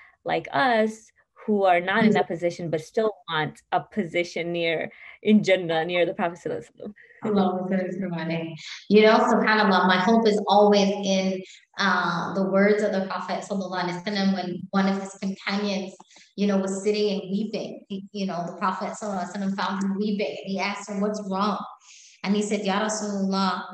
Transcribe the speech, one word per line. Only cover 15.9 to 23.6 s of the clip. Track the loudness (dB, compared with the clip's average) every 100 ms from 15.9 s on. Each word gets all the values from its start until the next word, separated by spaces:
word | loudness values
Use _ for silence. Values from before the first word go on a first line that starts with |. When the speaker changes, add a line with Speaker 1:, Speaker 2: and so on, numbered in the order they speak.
| -14 _ -20 -16 -2
Speaker 2:
you | 0
know, | 2
was | 0 -2
sitting | -2 0 0 -2
and | -4
weeping. | -4 -4 -6 -8 -12 -12
He, | -12 -10
you | -6 -6
know, | -4 -6
the | -4
Prophet | -4 -4 -6
sallallahu | -8 -8 -6
alaihi | -6
wasallam | -6 -4 -4
found | -4 -2
him | -2 -2
weeping | -2 -2 -4 -6
and | -8
he | -6
asked | -4 -6 -8
him, | -4
"What's | -4 -4 -6
wrong?" | -2 -2 -4 -8 -16 -20 -20 -20 -8
And | -2 0
he |
said, | 0 -2
"Ya | 0 0
Rasulullah, | -2 -2 -4 -4 -2 0 0 -2